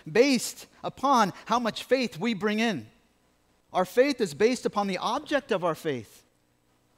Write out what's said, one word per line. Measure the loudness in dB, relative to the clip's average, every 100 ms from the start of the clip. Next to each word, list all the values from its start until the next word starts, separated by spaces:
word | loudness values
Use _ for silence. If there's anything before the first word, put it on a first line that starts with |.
| 0
based | 4 4 4 -2 -12 -20 _
upon | -10 -2 2 4 2 -2 -2
how | 0
much | 0 -4
faith | 0 0 0 -4
we | -4
bring | -2 -2 0
in. | 0 -2 -8 _ _ _ _ _ _ _ _
Our | -2 0
faith | 2 2 2
is | -4
based | 2 0 2 -4
upon | -2 -2
the | -2
object | -4 -4 -2 -4 -2
of | -2
our | -2
faith. | -4 -4 -6 -8 -20 _ _ _ _ _ _ _